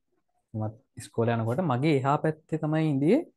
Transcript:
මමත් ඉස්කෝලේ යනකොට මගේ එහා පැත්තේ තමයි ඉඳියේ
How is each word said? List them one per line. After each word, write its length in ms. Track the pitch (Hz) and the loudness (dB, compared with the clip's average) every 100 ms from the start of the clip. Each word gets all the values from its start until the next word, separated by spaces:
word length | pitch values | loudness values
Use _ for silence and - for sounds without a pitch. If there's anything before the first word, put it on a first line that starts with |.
| _ _ _ _ _ | _ _ _ _ _
මමත් 200 | 110 110 113 _ | -8 -6 -8 _
ඉස්කෝලේ 420 | - - - 117 117 | -20 -8 -2 0 0
යනකොට 260 | 113 135 | -2 -2
මගේ 320 | 175 123 156 139 | 0 0 2 2
එහා 220 | 135 151 | 2 0
පැත්තේ 420 | 156 156 - 156 | 0 -4 -6 -6
තමයි 240 | 151 156 156 | -2 0 0
ඉඳියේ 360 | 135 147 269 - | 2 2 2 0